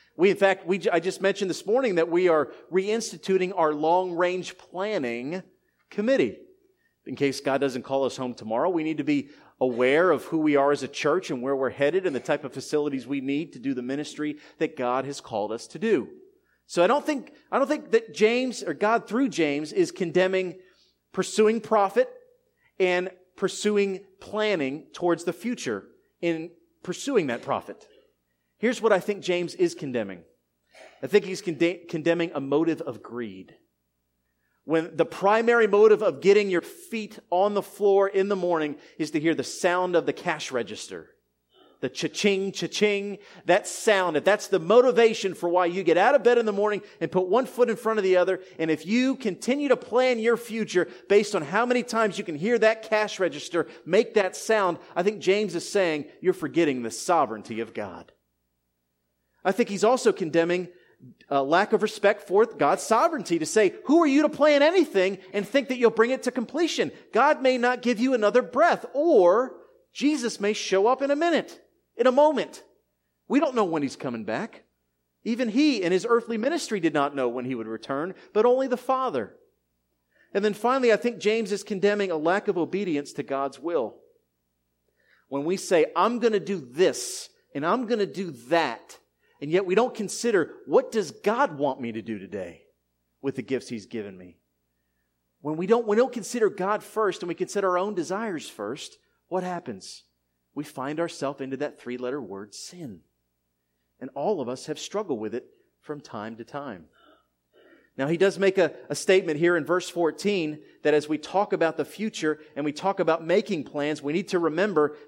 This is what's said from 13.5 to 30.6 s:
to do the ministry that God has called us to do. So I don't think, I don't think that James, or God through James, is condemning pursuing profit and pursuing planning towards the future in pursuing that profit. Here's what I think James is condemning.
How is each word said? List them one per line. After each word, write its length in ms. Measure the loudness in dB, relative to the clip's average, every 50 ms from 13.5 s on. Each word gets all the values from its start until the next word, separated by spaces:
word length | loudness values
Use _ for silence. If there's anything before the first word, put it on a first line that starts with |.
| -10
to 60 | -8
do 160 | -6 -4 -4
the 80 | -4 -4
ministry 560 | -6 -6 -6 -6 -8 -8 -8 -6 -6 -8 -10 -14 -14 _
that 180 | -4 -4 -4 -2
God 300 | -2 -2 -2 0 -2 -2
has 160 | -6 -8 -12
called 300 | -10 -6 -4 -4 -4 -4
us 160 | -6 -8 -10
to 100 | -12 -8
do. 320 | -4 0 0 2 0 0 -4 -10 -20 -20 -20 _ _ _ _ _ _ _
So 180 | -4 0 2 4
I 40 |
don't 180 | 4 2 2 0
think, 260 | -2 -4 -4 -6 -14 -20 _ _ -4
I 80 | -2 0
don't 80 | 0
think 240 | 0 -2 -4 -2 0
that 240 | 0 0 0 -2 0
James, 480 | 2 2 4 4 2 -2 -4 -6 -6 -8
or 100 | -8 -4
God 340 | -2 0 2 2 0 -2
through 220 | -2 -2 -2 -2 0
James, 420 | 0 0 0 0 0 -2 -6 -2
is 200 | 0 0 0 0
condemning 680 | -2 -4 -4 0 2 2 2 2 2 0 -2 -4 -8 -12 -18 _ _ _ _ _ _ _ _ _
pursuing 500 | -6 -6 -4 0 2 4 4 4 2 0
profit 480 | -2 0 2 2 2 2 2 0 0 0 -4 -20 -20 _ _ _ _ _ _ _ _ _ _ 0
and 320 | 0 2 2 0 -2 -4 -8 _ _ _ _
pursuing 680 | -6 -4 -4 -4 -2 -2 0 2 2 0 0 -2 -8 -12 _ _ -20
planning 640 | -14 -8 -4 -2 0 0 0 0 -2 -2 -4 -8 -12 _
towards 320 | -6 -2 0 0 0 0 -2
the 80 | -6
future 560 | -6 -4 -6 -6 -6 -6 -6 -6 -6 -6 -8 -14 _ _ _ _ _ _
in 320 | -4 -2 -2 -4 -6 -12 -16 _ _ _ _ _ -10
pursuing 440 | -10 -10 -8 -4 0 0 2 2
that 140 | 0 -2 -4
profit. 460 | -4 -4 -4 -4 -4 -8 -16 -18 -20 _ _ _ _ _ _ _ _ _ _ _ _ _ _
Here's 240 | _ -2 -2 -2 0
what 100 | 2 2
I 80 | 2 2
think 240 | 0 -2 -6 -4 -4
James 320 | -2 -2 -2 -2 -4 -2
is 180 | 0 0 0 -2
condemning. 480 | -4 -8 -6 -4 -4 -4 -6 -8 -14 -18 _ _ _ _ _ _ _